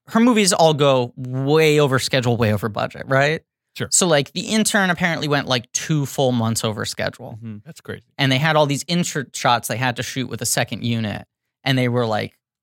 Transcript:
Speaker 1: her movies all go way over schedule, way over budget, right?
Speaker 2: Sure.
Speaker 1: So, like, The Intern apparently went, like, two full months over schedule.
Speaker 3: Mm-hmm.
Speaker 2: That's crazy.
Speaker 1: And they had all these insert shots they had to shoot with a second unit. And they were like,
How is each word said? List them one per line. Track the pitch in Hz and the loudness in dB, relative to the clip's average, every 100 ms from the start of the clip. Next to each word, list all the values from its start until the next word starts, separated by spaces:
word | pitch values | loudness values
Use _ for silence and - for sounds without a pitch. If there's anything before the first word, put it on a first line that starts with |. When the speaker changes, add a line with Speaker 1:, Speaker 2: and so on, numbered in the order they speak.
| - | -2
Speaker 1:
her | 226 | 2
movies | 240 220 190 | 4 4 4
all | 170 165 | 4 4
go | 147 143 131 123 - | 4 4 2 0 -6
way | 127 131 135 156 156 147 | -8 -4 0 4 4 4
over | 147 131 | 4 2
schedule, | - 131 123 117 | -2 -2 0 2
way | 110 | 2
over | 104 113 | 0 -2
budget, | 107 123 - - | -4 -6 -8 -2
right? | 135 143 160 _ _ _ - | 0 0 -2 _ _ _ -10
Speaker 2:
Sure. | 123 | -2
Speaker 1:
So, | - 180 | 0 4
like, | 147 - | 2 0
The | 180 | -6
Intern | - 220 208 214 185 | -4 -2 0 0 0
apparently | 170 175 151 147 | 0 -2 -2 -2
went, | 143 80 | -2 0
like, | 127 110 | -2 -2
two | - - 156 | -8 -2 -2
full | 135 - 131 | -2 0 0
months | 123 113 110 | 2 0 0
over | 117 107 | -2 -4
schedule. | 107 - 92 - 120 110 | -6 -6 -6 -6 -14 -14
Speaker 3:
Mm-hmm. | 113 104 | -14 -16
Speaker 2:
That's | 156 - | -18 -20
crazy. | - 95 _ - | -16 -16 _ -2
Speaker 1:
And | 135 | 0
they | 131 | 2
had | 160 151 | 4 4
all | 143 | 2
these | 139 | 0
insert | - 175 175 156 123 - | -2 -2 -2 -4 -8 -2
shots | 135 120 - | 2 2 0
they | 113 | -2
had | 127 120 | -2 -2
to | |
shoot | 123 - 120 | -6 -6 -6
with | 113 | -6
a | 120 | -4
second | - 120 107 | -2 -2 -4
unit. | 117 117 107 98 - _ _ _ | -4 -2 -2 -6 -10 _ _ _
And | 135 131 | -2 0
they | 123 | 0
were | 120 113 | 0 -2
like, | 107 107 _ _ _ | -2 -6 _ _ _